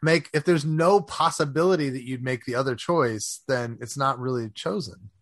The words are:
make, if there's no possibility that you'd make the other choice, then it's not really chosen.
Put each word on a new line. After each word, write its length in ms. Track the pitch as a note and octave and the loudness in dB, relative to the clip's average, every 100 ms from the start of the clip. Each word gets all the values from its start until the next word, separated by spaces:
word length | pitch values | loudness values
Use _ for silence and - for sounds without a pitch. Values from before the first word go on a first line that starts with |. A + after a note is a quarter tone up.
make, 260 | D#3 E3 - | 2 2 2
if 100 | D3+ | 0
there's 200 | F3+ E3 | 2 2
no 360 | D3+ D#3 E3 G3+ | 2 2 4 4
possibility 880 | - - D#3+ - D3 C#3+ F3+ F3 C#3+ | 2 0 0 2 0 2 2 2 0
that 180 | B2+ A#2+ | -4 -6
you'd 160 | C3 | -6
make 220 | B2+ B2+ | -4 -4
the 100 | - | -2
other 220 | A#2+ C3+ A#2+ | -2 0 -2
choice, 640 | - E3+ B2 G#2+ - - - | 0 2 2 0 -6 -8 -2
then 300 | B2 A#2+ A2+ | -2 -2 -8
it's 160 | A#2+ C#3 | -10 -2
not 240 | C3+ B2 | -2 -2
really 300 | B2+ B2+ A2+ | -2 -4 -4
chosen. 600 | - E3 G3+ A2+ - G2+ - | -6 -6 -4 -6 -12 -20 -20